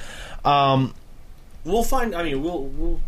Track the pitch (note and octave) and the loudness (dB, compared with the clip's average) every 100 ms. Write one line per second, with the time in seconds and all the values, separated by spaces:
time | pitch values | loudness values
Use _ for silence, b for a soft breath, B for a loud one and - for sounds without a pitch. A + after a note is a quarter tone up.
0 | B B B B C#3+ C#3+ C#3 C3+ C3 - | B B B B 2 4 4 4 2 -4
1 | - - - - - - D#3 A3+ A#3 C4 | -18 -18 -18 -20 -18 -12 -2 2 4 2
2 | A3+ E3+ E3 C3+ E3 E3+ C3 - B2 A#2+ | 2 -2 -2 -2 -2 -4 -4 0 2 2